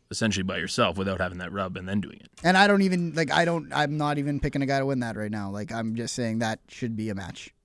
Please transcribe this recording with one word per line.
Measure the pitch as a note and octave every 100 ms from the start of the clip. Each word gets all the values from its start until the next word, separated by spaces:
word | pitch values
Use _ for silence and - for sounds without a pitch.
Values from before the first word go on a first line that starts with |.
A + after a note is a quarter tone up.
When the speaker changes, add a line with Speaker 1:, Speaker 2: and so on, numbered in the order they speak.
| -
Speaker 1:
essentially | - A2+ G2
by | F#2 F#2
yourself | F2 - G#2+ F2
without | G2 F#2
having | F2+ F2+
that | F2+
rub | G2 F#2+ F#2+
and | F#2
then | G2+
doing | F#2 -
it. | - -
Speaker 2:
And | E3+ F#3
I | G3+
don't | G3+
even, | F#3+ F3+ F3 D#3
like, | D3+
I | D3 E3+
don't, | E3+ C#3
I'm | C#3 D3 D3+
not | D3 D3
even | C#3+ C#3+
picking | D3 C#3
a | C3+
guy | C#3
to | C3+
win | C3+
that | A#2 G#2+
right | G#2+
now. | G#2+ G2
Like, | G2+ G#2
I'm | A2+ A2+ A2+
just | A2+
saying | - A#2 A2
that | A2+ A2 _
should | - B2 A2+
be | A2
a | G2
match. | F2+ - - -